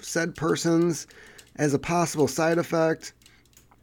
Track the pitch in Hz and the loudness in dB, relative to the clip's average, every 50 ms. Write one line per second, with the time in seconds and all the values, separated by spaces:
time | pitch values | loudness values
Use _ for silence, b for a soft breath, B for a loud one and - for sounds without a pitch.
0 | - - - 165 165 170 147 - 147 165 170 151 - 165 165 165 170 175 160 143 | -14 -6 -4 -4 -4 -4 -4 -4 -2 0 0 0 2 2 4 4 4 2 0 -2
1 | - B B B B B B B B B B - 147 151 135 135 135 - 170 175 | -8 B B B B B B B B B B -2 0 0 0 0 0 0 0 0
2 | 170 160 - 156 143 123 - - 160 160 165 165 170 - - 165 160 160 160 - | 0 0 0 0 0 0 0 0 0 2 2 0 0 0 0 0 2 2 0 -2
3 | - - - _ b b b b b _ _ - _ _ - _ | -6 -14 -20 _ b b b b b _ _ -20 _ _ -20 _